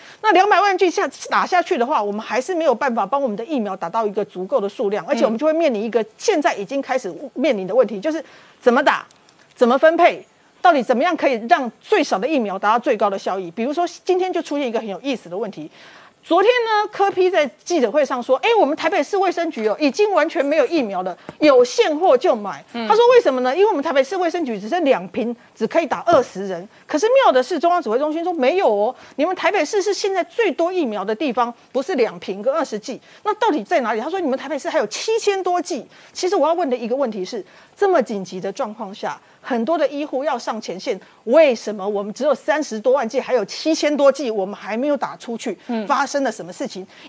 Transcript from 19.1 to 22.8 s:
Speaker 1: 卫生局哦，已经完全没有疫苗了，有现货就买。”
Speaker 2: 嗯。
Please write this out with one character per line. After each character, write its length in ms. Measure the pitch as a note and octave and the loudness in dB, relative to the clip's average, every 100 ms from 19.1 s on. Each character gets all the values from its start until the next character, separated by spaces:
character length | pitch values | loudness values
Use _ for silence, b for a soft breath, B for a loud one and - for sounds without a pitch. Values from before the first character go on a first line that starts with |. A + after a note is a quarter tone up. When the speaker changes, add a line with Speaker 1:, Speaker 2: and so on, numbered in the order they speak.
Speaker 1:
卫 160 | G4 F#4+ | 0 0
生 200 | E4+ E4+ | 0 -4
局 180 | A#3+ G#3+ | -2 -2
哦， 80 | F#3+ | 0
已 120 | C#4+ | 0
经 200 | A#3+ G#4 | 2 2
完 160 | F4+ D#4 | 2 0
全 160 | E4 | 0
没 140 | C#4 D#4+ | 0 2
有 80 | B3+ | 2
疫 120 | E4 | 0
苗 220 | A3 F#3+ | -2 -4
了， 120 | F#3 E3+ B B | -6 -8 B B
有 240 | D4+ B3+ | 4 6
现 320 | A#4+ - G#4 D4 | 6 2 0 2
货 180 | F4+ - | 4 4
就 180 | F4+ | 4
买。” 300 | A#3+ G3+ C#3 - | 0 -2 -10 -10
Speaker 2:
嗯。 160 | A#3 | -6